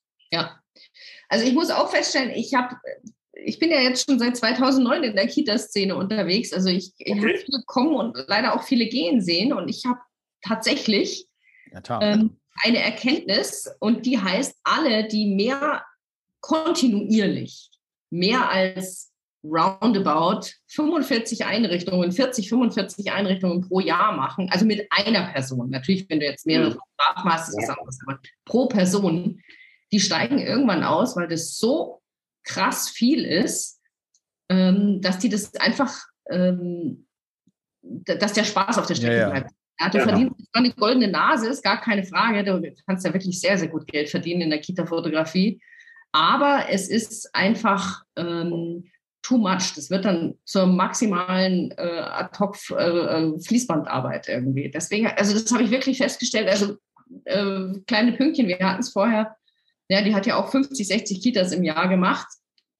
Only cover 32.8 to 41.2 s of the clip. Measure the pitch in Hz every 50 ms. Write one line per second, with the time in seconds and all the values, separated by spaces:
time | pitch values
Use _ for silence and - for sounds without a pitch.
32.8 | - - - - 233 247 311 233 - - 156 180 262 - - - - - - _
33.8 | _ _ _ _ _ _ _ _ _ _ _ _ _ - 185 185 185 185 190 202
34.8 | 208 208 196 - - 185 185 - - 214 208 208 - - - - - - 233 -
35.8 | 269 262 - - - - _ _ _ - - 180 180 185 180 180 175 175 175 175
36.8 | 170 131 - - _ _ _ _ _ _ _ _ _ _ _ _ _ _ _ _
37.8 | - 175 - 165 - - 175 - 208 202 202 214 202 - - 185 196 214 240 202
38.8 | - - 175 123 117 117 117 117 110 98 98 135 - - - _ _ _ _ -
39.8 | 165 190 208 208 240 220 196 214 262 247 - - - - - 233 247 247 - -
40.8 | 208 214 262 254 226 196 175 151